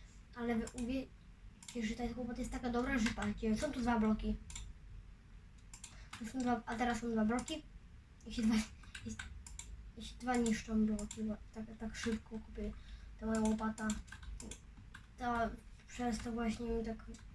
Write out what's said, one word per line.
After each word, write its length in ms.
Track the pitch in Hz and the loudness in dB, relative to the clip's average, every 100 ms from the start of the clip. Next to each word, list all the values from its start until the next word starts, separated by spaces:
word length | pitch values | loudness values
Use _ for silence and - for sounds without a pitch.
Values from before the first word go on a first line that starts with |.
| - - - 247 | -16 -16 -12 -2
Ale 180 | 233 | 2
wy 100 | 226 | 4
uwie-, 420 | 220 254 233 262 269 - - - - - - 247 | 2 0 2 2 0 -8 -18 -18 -18 -16 -6 0
że 120 | 220 | 0
ta 200 | 240 240 | 2 0
chłopak 240 | 233 240 247 | 0 -2 -2
jest 140 | 233 | -2
taka 180 | 254 247 | 0 2
dobra, 280 | 240 262 269 | 4 4 6
że 120 | 220 | 4
patrzcie, 460 | - 208 208 220 214 | 4 0 2 4 4
są 160 | 294 | 2
tu 80 | 262 | 2
dwa 180 | 233 226 | 4 6
bloki. 380 | 214 214 214 214 - - - - - - - - - - - - - - - - - - 220 | 6 6 2 0 -4 -10 -10 -12 -12 -14 -14 -16 -18 -18 -18 -18 -16 -16 -14 -14 -12 -8 -6
Są 60 | 262 | 0
dwa, 240 | 247 233 - | 4 4 2
a 80 | |
teraz 260 | 226 240 220 | 2 2 2
są 120 | 233 | 2
dwa 120 | 220 | 4
bloki. 380 | 214 247 - 311 - - - - - - - | 6 4 2 -4 -6 -14 -16 -18 -18 -16 -6
I 80 | |
się 80 | 220 | 2
dwa, 120 | 220 220 220 - - - 226 | 6 6 4 -4 -14 -10 -8
i, 100 | - - - - - - - - - | -8 -8 -10 -12 -12 -12 -12 -12 -12
i 80 | |
się 100 | 214 - | -12 -6
dwa 180 | 240 240 | 2 4
niszczą 500 | 233 214 - 220 214 | 4 2 2 4 4
bloki, 360 | 214 208 226 | 4 -2 -2
bo 140 | 220 214 - | -2 -2 -6
tak, 100 | 226 220 220 | -10 -8 -6
tak 180 | 220 - | -6 -2
szybko 420 | 233 220 - 220 | 0 0 -2 -8
kupię 340 | 214 - 208 - - - - - | -8 -4 -4 -4 -10 -12 -12 -4
ta 60 | 220 | 2
moja 140 | 220 | 4
łopata. 480 | 220 220 220 220 214 214 - - - - - - - - - - - - | 6 4 2 0 0 -2 -4 -12 -10 -10 -10 -12 -16 -16 -16 -16 -16 -4
To 60 | 247 233 226 - - - - | 0 2 2 -2 -12 -16 -10
przez 320 | - 247 220 | -2 0 0
to 140 | 240 | 0
właśnie 380 | 233 226 220 233 | 0 2 0 0
mi 140 | 226 | 0
tak, 220 | 220 220 - 233 - | 0 -4 -8 -14 -14